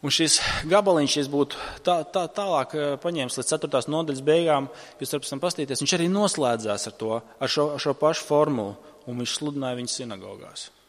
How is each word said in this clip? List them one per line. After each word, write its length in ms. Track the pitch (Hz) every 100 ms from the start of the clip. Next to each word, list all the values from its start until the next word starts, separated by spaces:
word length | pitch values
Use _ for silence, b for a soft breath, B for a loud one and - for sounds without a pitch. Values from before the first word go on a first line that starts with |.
Un 80 | 143
šis 300 | - 160 - B B 156
gabaliņš, 460 | 196 196 170 139 147
ja 60 |
es 60 | 139
būtu 280 | 143 143 - B B -
tā, 140 | 175 151
tā, 140 | 196 165 -
tālāk, 400 | 202 160 131 156
eh, 200 | 147 139
paņēmis 400 | 175 170 127 -
līdz 120 | 123
ceturtās 340 | 156 156 135 117
nodaļas 360 | 156 160 135 139
beigām, 400 | 160 165 147 139 B B B
jūs 160 | 139 147
varat 80 |
pēc 80 | -
tam 120 | 139 175
paskatīties, 340 | - 143 131
viņš 140 | 139 180
arī 140 | 170
noslēdzās 760 | 196 208 - 131 117 110 101 -
ar 60 | -
to, 200 | 110 113
ar 280 | - - 135
šo, 180 | - 151 143
ar 20 |
šo 160 | 151 135
pašu 320 | 151 160 -
formulu, 480 | 147 151 131 101 101 B B -
un 160 | 120
viņš 140 | 120 -
sludināja 400 | 151 143 131 123
viņus 160 | 123 -
sinagogās. 680 | 120 98 98 98 95 - - _